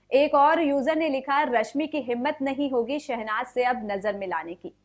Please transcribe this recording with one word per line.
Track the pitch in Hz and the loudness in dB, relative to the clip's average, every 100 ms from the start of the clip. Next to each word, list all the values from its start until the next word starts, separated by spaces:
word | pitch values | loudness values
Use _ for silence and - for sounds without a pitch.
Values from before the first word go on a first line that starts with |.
| - | 2
एक | 262 302 294 | 4 4 6
और | 285 330 | 6 6
यूजर | 311 277 262 320 | 2 2 2 0
ने | 320 | 0
लिखा, | 269 269 277 | -2 0 0
"रश्मि | 302 233 220 277 302 | 2 0 0 -2 -2
की | 302 | -4
हिम्मत | 247 240 269 302 | -4 -2 -2 -2
नहीं | 269 269 285 | -4 -2 -2
होगी | 254 226 285 | -2 -2 -4
शहनाज | - 226 220 214 262 | -4 -6 -4 -4 -4
से | 247 | -2
अब | 247 233 214 | 0 0 -4
नजर | 202 208 202 | -4 -4 -4
मिलाने | 190 165 160 | -4 -6 -6
की।" | 175 180 _ | -12 -14 _